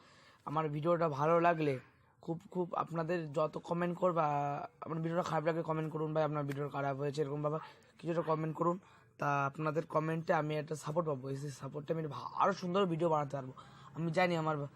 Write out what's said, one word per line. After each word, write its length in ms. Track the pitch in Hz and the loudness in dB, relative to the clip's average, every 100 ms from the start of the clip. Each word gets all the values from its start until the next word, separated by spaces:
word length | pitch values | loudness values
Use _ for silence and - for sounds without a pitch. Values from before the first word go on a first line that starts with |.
| - - - - | -20 -20 -20 -14
আমার 240 | - 151 156 | -4 -2 0
ভিডিওটা 400 | 151 165 170 165 | 0 2 2 2
ভালো 320 | 139 156 170 | 4 4 6
লাগলে 380 | 170 165 147 127 - _ _ _ | 6 4 2 0 -6 _ _ _
খুব, 200 | - 165 - | -8 -8 -6
খুব 240 | 180 175 | -4 -2
আপনাদের 580 | - 156 165 160 175 156 | -2 -2 -2 -2 -2 -2
যত 260 | 151 151 160 | 0 0 -2
কমেন্ট 400 | - 170 175 170 | -4 -2 0 2
করবা, 260 | 185 165 151 143 143 143 - - | 2 4 2 2 0 -4 -8 -10
আমার 180 | - 160 | -8 -4
ভিডিওটা 240 | 160 170 | -2 0
খারাপ 220 | 175 156 | 0 0
লাগলে 180 | 156 165 | 0 0
কমেন্ট 300 | 160 156 156 | 0 -2 -2
করুন, 220 | 151 156 | -2 0
"ভাই 100 | 156 | 2
আপনার 200 | 151 151 | 2 0
ভিডিও 240 | 139 139 143 | -2 -2 -4
খারাপ 280 | 143 139 135 | -2 -2 0
হয়েছে", 260 | 143 139 | -2 0
এরকম 200 | 139 147 | -2 0
বাবা 160 | 147 156 - - - - | -2 -2 -8 -18 -20 -10
কিছু 120 | 160 | -4
একটা 120 | 165 | -2
কমেন্ট 340 | 156 156 160 147 | 0 0 0 0
করুন। 220 | 165 185 - - - - | 0 0 -6 -20 -16 -4
তা 280 | 147 143 139 | 0 2 0
আপনাদের 400 | 151 156 151 156 | -2 -2 -2 0
কমেন্টে 460 | 156 160 160 160 | 0 0 0 2
আমি 240 | 165 151 151 | 2 2 -2
একটা 200 | 147 151 | -4 -6
সাপোর্ট 320 | 151 156 156 | -4 -2 0
পাবো, 200 | 135 135 | -2 -4
এই 80 | 135 | -6
সাপোর্টে 560 | 147 127 135 147 143 | -8 -8 -10 -6 -4
আমি 140 | 165 156 | -2 -4
ভা-, 280 | - - | -6 -6
আরও 180 | - 180 | 2 2
সুন্দর 340 | 190 180 190 190 | 2 0 2 2
ভিডিও 220 | 160 170 | 2 2
বানাতে 280 | 151 143 143 | 2 0 -4
পারবো। 160 | 131 - - - - | -8 -12 -18 -20 -12
আমি 160 | 151 165 | -4 0
জানি 240 | 165 180 165 | 4 4 4
আমার, 200 | 156 147 143 | 0 0 -4